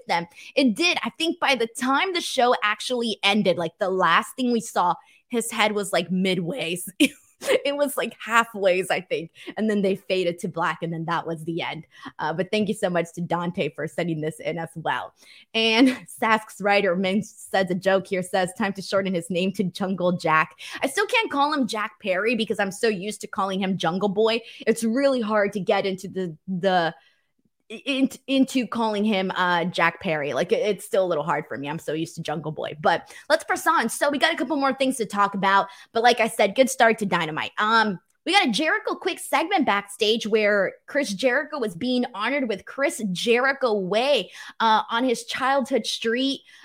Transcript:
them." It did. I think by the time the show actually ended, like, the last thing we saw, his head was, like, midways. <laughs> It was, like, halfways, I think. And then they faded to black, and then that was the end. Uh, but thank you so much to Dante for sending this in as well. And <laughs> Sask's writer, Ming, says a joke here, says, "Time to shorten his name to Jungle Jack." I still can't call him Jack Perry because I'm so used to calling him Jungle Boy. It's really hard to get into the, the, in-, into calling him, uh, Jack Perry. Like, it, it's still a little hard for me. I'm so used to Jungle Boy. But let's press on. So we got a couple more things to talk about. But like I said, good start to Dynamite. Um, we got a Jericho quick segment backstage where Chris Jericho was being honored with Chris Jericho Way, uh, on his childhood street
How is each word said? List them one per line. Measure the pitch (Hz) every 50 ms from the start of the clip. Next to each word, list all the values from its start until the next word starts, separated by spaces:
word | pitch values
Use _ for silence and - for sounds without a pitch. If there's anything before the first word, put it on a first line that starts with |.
| -
them." | - 190 170 170 - - - - - -
It | - 254 262 202
did. | - 330 359 330 - -
I | 226 - -
think | 330 330 339 -
by | - 269 277
the | 233 233
time | 226 - - 247 254 269 294 349 392 359
the | 339
show | 339 - - 262 247 247 247 - -
actually | 208 214 - - - 254 247 233 233 202 - -
ended, | 202 202 214 196 190 170 175
like, | 170 165 - _
the | 208 185
last | 190 185 185 165 165 190 226 - -
thing | - 254 240 240
we | 226
saw, | - - - 214 185 180 165 - - _ - _ _
his | _ - 233 226 226
head | - 226 208 214 214
was, | 208 202 180 -
like, | 170 175 -
midways. | 185 185 185 190 185 180 180 160 285 262 220 165 175 175 - - - -
<laughs> | 294 - - - _ _ _ _ - 539 523 - -
It | 285 285
was, | 285 294 269 -
like, | - - 233 - -
halfways, | - 220 220 233 233 226 - 208 190 196 180 185 185 -
I | 170 156
think. | 175 - 175 147 165 165 - - - - -
And | - 214 220
then | 208 208
they | 196 196 190
faded | 190 - - 190 185 185 170 175 175
to | - 180
black, | 156 165 170 170 160 - 170
and | 165 170
then | 160 165
that | 160 170 160 -
was | 156 170 156 160
the | 160 165 170 135
end. | 123 151 156 156 - _ - - 143 - -
Uh, | 160 156 160
but | 160 185 175
thank | - 214 214
you | 185 220
so | - - 185
much | 175 170 170 170 -
to | -
Dante | 175 160 170 175 175 175 175 - 170 151 -
for | - 147
sending | 160 - - 170 170 160 156
this | 151 156 160 -
in | - 156 160 170
as | 165 156 -
well. | 165 156 151 135 123 92 - - _ - - - - - _ -
And | 226 226 226 220 220 269 262 254 - 170
<laughs> | -
Sask's | - - 240 220 220 214 - - - -
writer, | 190 202 202 202 196 196 175
Ming, | 185 196 185 190 214 180
says | - - - - - - 190 196 185
a | 180
joke | 185 180 190 190 190 185 -
here, | 196 185 180
says, | 180 - 196 185 180 185 -
"Time | 226 196 196
to | 196 185
shorten | - - 196 196 185 190
his | 170 165 -
name | 190 175 185 190 190
to | - 208
Jungle | 180 - - 202 185 196 170 180 180
Jack." | 180 175 - 160 156 156 160 - - - - - - - -
I | 277
still | - 392 415
can't | 403 - 466 453 -
call | - 285 277 294 311
him | 294 262 185
Jack | 214 214 208 220 - _ -
Perry | 208 185 180 202 226 254
because | 214 220 - 220 190
I'm | 202 190 190
so | - - 226
used | 214 180 180 208 208 -
to | - 202
calling | - - 196 196 190 190
him | 202 185 196 165
Jungle | - 165 170 190 185 208
Boy. | 185 202 220 220 226 226 226 - - - -
It's | - 226 226 226
really | 226 220 262 277 277 269 254
hard | 226 208 220 214 202 196 196
to | 214
get | 175 - 214 196 190
into | 196 190 185 - 185
the, | - 185 185 175 156 - _ -
the, | 190 180 165 196 185 180 165 160 165 - _ _ _ _ _ _ _ _ _ _ _ _ _ _
in-, | 220 220 - 262 277 262 269 240 - - -
into | - 269 269 269 262 - 269 240
calling | 185 - 226 233 220 214 202 208
him, | 220 214 185 190 185 -
uh, | - 185 180 175 175 165
Jack | 180 - - 170 165 170 -
Perry. | - 190 160 151 143 143 131
Like, | 131 170 - 226
it, | 180
it's | 170 208 208 185 -
still | - - 202 190
a |
little | 180 175 151 147
hard | 165 156 147 156
for | - - 113
me. | 139 143
I'm | 151 160
so | - - 147
used | 160 160 156 -
to | - 160
Jungle | - 147 170 151 156
Boy. | 156 - - - - 151
But | 151 208 170 - - - - - - -
let's | 294 320 -
press | - 392 - -
on. | 330 330 330 240 226
So | - - 320 294
we | 285
got | 277 330 320 330
a | 330
couple | 311 240 320
more | 277 277 269 262
things | 262 269 262 262
to | - 220
talk | - - 202 202 196 196
about. | 202 185 196 196 196 185 - - - - - -
But | 233 220
like | 240 240 233
I | 220 226
said, | - - 220 208 196
good | - 262 240
start | - - 240 226 226 226
to | 214
Dynamite. | 190 180 170 165 156 156 147 113 107 - -
Um, | 208 214 226 226 220 214 190 170 - _ _ _ _
we | - 349
got | 403 381
a | 269
Jericho | 208 190 311 311 392 427 427 494 359
quick | 359 - 381 349 -
segment | - - - 269 320 330 403 392 269
backstage | 226 202 202 202 - - - 220 208 226 233 -
where | 220 202 220 214 202 208 202 190 160 - - _
Chris | - - 285 294 196 202
Jericho | 175 - 254 240 277 302 - 302 294
was | 233 214 170
being | 165 240 247 254 247 240 - -
honored | 190 208 233 269 294 269 220
with | 208 185 -
Chris | - - - 277 302 - - 240 202 180
Jericho | 170 - 226 226 240 254 277 269 269 - 247 214
Way, | 208 190 175 180 220 247 277 294 240 180 - - - - - - -
uh, | 226 226 220 214 - -
on | 220 233 254
his | 262 240 226 -
childhood | - - - 254 262 269 277 254 - 277 240 220
street | - - - - 226 226 247 262 269 277 - - - - - -